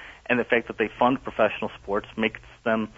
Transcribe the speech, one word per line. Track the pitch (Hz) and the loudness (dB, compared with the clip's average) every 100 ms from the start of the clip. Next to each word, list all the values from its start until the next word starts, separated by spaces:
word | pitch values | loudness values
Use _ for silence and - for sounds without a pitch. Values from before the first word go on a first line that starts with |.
| - - - | -18 -8 -2
and | 123 | 0
the | |
fact | 110 117 - | 2 0 0
that | 110 | -2
they | 107 - | -2 2
fund | 123 135 | 2 2
professional | - - 107 - 107 - | -2 2 2 2 -8 -8
sports | - 101 - - | -4 -4 -4 -2
makes | 110 - - - | -2 -2 -18 -6
them | 120 113 107 | -2 0 -2